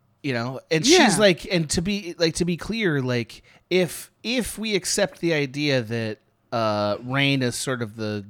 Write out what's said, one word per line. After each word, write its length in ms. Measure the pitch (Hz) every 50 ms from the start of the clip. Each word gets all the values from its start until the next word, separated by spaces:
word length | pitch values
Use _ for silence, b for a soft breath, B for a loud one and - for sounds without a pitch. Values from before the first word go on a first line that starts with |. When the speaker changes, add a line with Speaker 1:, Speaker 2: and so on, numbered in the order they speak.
| _ _ _ _ -
Speaker 1:
you 120 | 143 127
know? 260 | 120 117 123 135 123 - -
And 160 | 160 160 156
Speaker 2:
Yeah. 200 | 247 339 370 302
Speaker 1:
she's 120 | 233 170 180
like, 280 | 214 202 175 - - -
and 180 | - 175 165 143
to 100 | - -
be, 340 | 170 196 208 202 208 170 170 -
like, 160 | 170 165 151
to 100 | - 170
be 140 | 170 180 151
clear, 420 | - - 208 226 220 180 151 143
like, 420 | 127 127 123 123 117 - - - - b b b b -
if, 400 | 170 180 180 151 - - - - _ _ -
if 360 | 214 240 262 220 - - -
we 160 | 214 220 208
accept 460 | 185 180 - - - 202 - - -
the 120 | - 170 165
idea 480 | 151 143 135 127 143 147 147 135 131
that, 380 | 117 104 117 117 113 110 107 - _ _ _ _ _ _ -
uh, 440 | 117 113 107 104 104 104 104 104 - 120
Rain 380 | 123 127 139 139 139 139 135 127
is 140 | 123 117
sort 260 | - - - 131 123 120
of 140 | 107 104
the 280 | 113 110 107 107 104 101 104